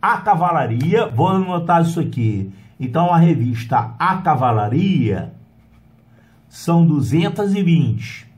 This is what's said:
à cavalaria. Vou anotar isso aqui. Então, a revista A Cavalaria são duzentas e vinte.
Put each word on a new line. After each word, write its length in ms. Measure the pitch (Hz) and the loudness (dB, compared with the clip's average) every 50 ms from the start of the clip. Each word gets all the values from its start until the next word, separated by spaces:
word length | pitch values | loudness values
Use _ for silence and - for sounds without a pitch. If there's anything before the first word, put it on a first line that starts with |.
à 160 | - 202 233 | 0 0 -2
cavalaria. 880 | - - 214 202 165 175 175 170 156 131 117 113 117 139 165 196 233 226 | -2 0 0 0 2 2 0 0 0 -2 -2 -2 -2 0 0 0 0 0
Vou 220 | - 120 113 160 185 | 0 0 0 0 2
anotar 540 | 190 190 190 185 180 170 165 - 143 170 170 | 2 0 0 -2 -4 -4 0 2 2 2 2
isso 180 | 165 - 175 | 0 -2 -4
aqui. 500 | 143 113 - - 117 110 101 98 95 95 - - - - _ _ | -6 -4 -4 -2 -2 -2 -2 -2 -6 -8 -12 -18 -20 -20 _ _
Então, 320 | 131 123 120 160 175 175 175 | -10 -4 -2 -2 0 2 4
a 60 | 165 | 4
revista 760 | 165 170 160 123 117 123 117 - - - 135 120 - - - - | 4 4 4 2 -2 -2 -4 -6 -6 -2 0 0 0 -2 -6 -4
A 180 | 160 180 190 | -2 -2 -2
Cavalaria 1160 | 185 - 160 151 123 131 123 113 107 104 104 120 151 196 196 185 147 117 107 98 87 85 - - - - _ _ _ _ _ _ - _ _ _ _ _ _ _ _ _ _ _ _ _ _ | -2 0 0 0 2 2 0 0 0 0 0 0 0 0 2 2 0 0 0 -2 -4 -6 -10 -14 -20 -20 _ _ _ _ _ _ -20 _ _ _ _ _ _ _ _ _ _ _ _ _ _
são 380 | - - - - 170 170 165 | -20 -10 -4 0 2 4 4
duzentas 680 | 147 147 143 123 - 120 165 - 202 - - 202 196 196 | 4 2 0 0 0 0 0 0 0 -2 -2 -2 -2 0
e 80 | 202 196 | 0 2
vinte. 640 | 170 165 147 135 113 113 - - - - - - - _ | 2 4 2 2 0 -2 -4 -6 -10 -14 -18 -20 -20 _